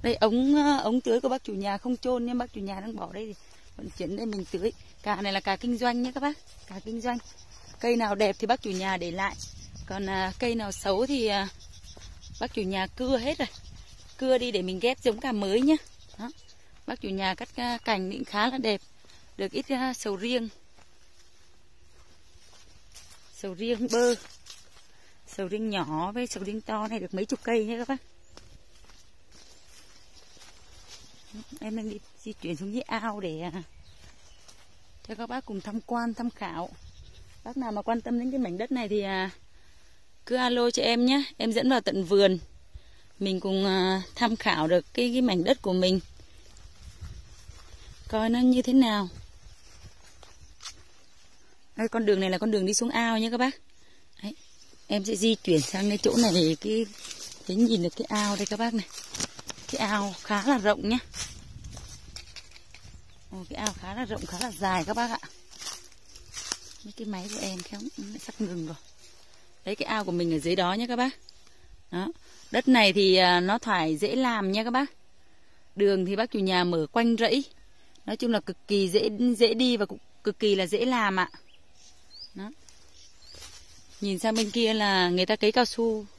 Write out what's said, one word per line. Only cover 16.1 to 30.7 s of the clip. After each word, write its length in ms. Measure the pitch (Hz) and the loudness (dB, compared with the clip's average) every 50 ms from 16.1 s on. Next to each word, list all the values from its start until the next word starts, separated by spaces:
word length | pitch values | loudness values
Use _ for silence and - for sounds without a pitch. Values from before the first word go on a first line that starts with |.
| - - | -14 -12
Đó. 120 | 214 247 320 - - - - - - - - - - | -12 -12 -14 -16 -20 -20 -20 -20 -20 -20 -20 -16 -10
Bác 140 | - - - | -10 -10 -8
chủ 80 | - 202 | -6 -6
nhà 260 | 190 190 190 190 185 | -4 -2 -2 -2 -2
cắt, 140 | - 240 - - | -4 -8 -10 -6
à, 220 | - 247 240 240 233 - | -6 -4 -4 -4 -4 0
cành 280 | - 220 190 185 185 | -2 0 0 0 -4
cũng 120 | 202 - - | -6 -8 -8
khá 260 | - - 208 214 254 | -4 0 0 2 2
là 80 | 262 262 | 0 0
đẹp, 220 | 226 220 208 190 - - - - - - - - - - - | 0 0 0 -2 -4 -14 -20 -20 -20 -20 -20 -20 -20 -20 -8
được 160 | - 196 190 | -6 -6 -4
ít, 160 | - - - - | -4 -6 -4 -2
à, 240 | 269 247 254 262 247 | -4 -2 -2 -4 -4
sầu 220 | - - 220 196 | -4 -4 -6 -4
riêng, 320 | 185 202 240 247 247 226 214 - - - - - - - - - - - - - - - - - - - - - - - - - - - - - - - - - - - - - - - - - - - - - - - - - - - - - - - - - | -4 -2 -2 0 -2 -2 -4 -10 -16 -20 -20 -20 -20 -20 -20 -20 -20 -20 -20 -20 -20 -20 -20 -20 -20 -20 -20 -20 -20 -20 -20 -20 -20 -20 -20 -20 -20 -20 -20 -20 -20 -20 -20 -20 -20 -20 -20 -20 -20 -20 -20 -20 -20 -20 -20 -20 -20 -20 -20 -20 -20 -20 -20 -16
sầu 200 | - - 196 185 | -10 -10 -10 -6
riêng 340 | 170 220 226 240 208 240 233 | -4 -2 -2 0 0 0 2
bơ, 220 | 226 233 240 240 240 - - - - - - - - - - - - - - - - - - - - - - | 4 4 6 4 4 2 -4 -18 -20 -20 -20 -20 -20 -20 -20 -20 -20 -20 -20 -20 -20 -20 -20 -20 -20 -20 -20
sầu 220 | - - - 196 180 | -14 -8 -8 -6 -4
riêng 220 | 196 214 220 220 | -4 -4 -2 -2
nhỏ 420 | 202 190 156 139 156 156 170 196 | -2 -2 -2 -2 -2 -4 -4 -4
với 140 | 208 247 247 | -4 -6 -6
sầu 180 | 240 - 190 190 | -6 -6 -8 -8
riêng 160 | 196 208 220 | -6 -8 -8
to 280 | - - 220 208 214 220 | -6 -4 -4 -4 -4 -4
này 120 | 226 214 | -4 -6
được 140 | 185 180 - | -6 -6 -6
mấy 100 | 185 214 | -6 -4
chục 160 | - 277 - | -4 -4 -4
cây 220 | - 233 233 226 214 | -2 0 0 0 0
nhé 140 | 214 233 226 | -2 -4 -6
các 100 | 240 - | -4 -6
bác. 140 | 269 262 - - - - - - - - - - - - - - - - - - - - - - - - - - - - - - - - - - - - - - - - - - - - - - - - - - - - - - | -6 -6 -8 -16 -20 -20 -20 -20 -20 -20 -20 -20 -20 -20 -20 -20 -20 -20 -20 -20 -20 -20 -20 -20 -20 -20 -20 -20 -20 -20 -20 -20 -20 -20 -20 -20 -20 -20 -20 -20 -20 -20 -20 -20 -20 -20 -20 -20 -20 -20 -20 -20 -20 -20 -20 -20